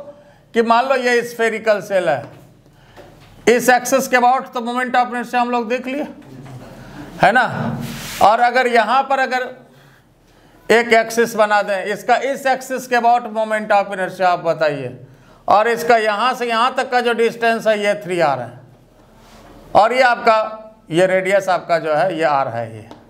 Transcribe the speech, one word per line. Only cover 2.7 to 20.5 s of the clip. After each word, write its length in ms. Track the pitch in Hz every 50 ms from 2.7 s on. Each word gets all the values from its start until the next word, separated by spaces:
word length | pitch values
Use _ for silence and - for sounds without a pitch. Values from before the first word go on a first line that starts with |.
| _ _ _ _ - - - - - - - - - - -
इस 220 | 214 240 240 240 254
axis 380 | 247 240 247 - 269 262 262
के 100 | - 254
about 360 | 247 247 247 262 262 262 - -
तो 80 | 247
moment 340 | 226 240 240 254 254 247 254
of 140 | 247 247 226
inertia 260 | 240 240 226 233 247
हम 160 | 247 240 240
लोग 180 | 247 240 233 208
देख 180 | 247 254 254
लिए, 200 | 254 262 294 269 - - - - - - - - - - - - - - - - - - - - - - -
है 100 | 165 185
ना? 460 | 226 254 226 180 - - - - - - - - - - - - - -
और 180 | - 202 220 240
अगर 260 | 240 247 240 262 247
यहाँ 360 | 247 233 233 214 208 247 269 269
पर 160 | 269 269 262
अगर 380 | 262 233 254 254 254 254 - - - - _ - _ _ _ _ _ _ _ _ _ _ _ _ _ _ _ - _ -
एक 240 | 214 233 233 233 226
axis 400 | 226 226 226 - 233 233 226 214
बना 260 | 214 214 208 208 208
दें, 240 | 202 208 202 185 175
इसका 300 | 202 202 - 208 - 240 - 233
इस 200 | 269 277 - 269
axis 400 | 269 262 262 262 - 262 233 247
के 80 | - 247
about 360 | 240 233 233 240 240 233 220 214
moment 380 | 220 220 214 214 214 214 214 208
of 140 | 202 190 202
inertia 340 | 202 190 185 175 - 180 185
आप 160 | 180 175 165
बताइए, 560 | 156 165 160 151 160 151 147 135 131 117 - - - - - - - - - - -
और 200 | - 185 202 220
इसका 300 | 233 226 233 233 - 240
यहाँ 360 | 226 214 214 208 202 233 254 247
से 120 | 247 247
यहाँ 260 | 240 226 226 240 262 254
तक 140 | 269 269 262
का 100 | 247 247
जो 120 | 233 240 233
distance 520 | 220 233 220 - - 233 233 226 220 165
है 120 | 220 220 208
ये 140 | 202 208 196 - -
थ्री 160 | 170 185 170
आर 180 | 160 143 135 127
है, 200 | 120 117 - - - - - _ _ _ _ _ - _ _ - - - - - - - - - - - -
और 180 | - 208 233 247
ये 80 | 254 262
आपका, 720 | 240 233 233 - 233 220 220 214 214